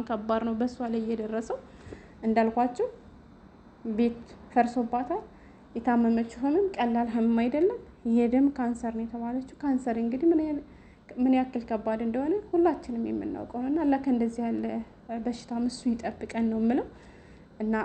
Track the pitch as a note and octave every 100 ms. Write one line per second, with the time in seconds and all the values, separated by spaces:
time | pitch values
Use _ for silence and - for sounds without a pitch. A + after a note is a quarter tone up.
0 | A#3 A3 A3 A3+ A#3 A3 B3 B3 A#3 A3+
1 | A3 A3 G#3+ A3 A#3 C5+ - - - -
2 | - - A3+ A3 A3+ A#3 B3 B3+ A#4+ -
3 | - - - - - - - - A3+ G#3+
4 | A#3 A#3 - - - B3 A#3 B3+ A#3 B3
5 | C4+ F#4+ - - - - - A#3 B3 A#3
6 | A#3 A3+ A#3 A#3 C4+ D#4+ F#4+ - A#3+ A#3
7 | A#3 A#3 A3+ A#3 A#3+ D4 F#4+ A#4+ - -
8 | A#3 A#3 A#3+ B3+ C#4 C#4 A#3+ A#3 A#3 A3+
9 | A3+ A#3 A#3 B3+ C4 - C#4+ B3+ B3+ A3+
10 | A#3 C4 E4 D#4+ D#4 C#4+ - - - -
11 | - - B3+ B3+ B3+ B3 A3+ A3 A3 A3
12 | A#3 B3 D4 G#4 - F4 E4+ C#4 - A#3
13 | A3 A3 G3 - G#3 B3 C4 D#4 D4 C4+
14 | C4+ A#3+ A3+ A#3 A#3 A3 A3 A3+ A3+ -
15 | - A#3 A3+ A#3+ - A#3 A#3+ - B3+ A3+
16 | - - A3+ A3+ A3+ A3 A3+ C4+ B4 -
17 | - - - - - - G#3+ A3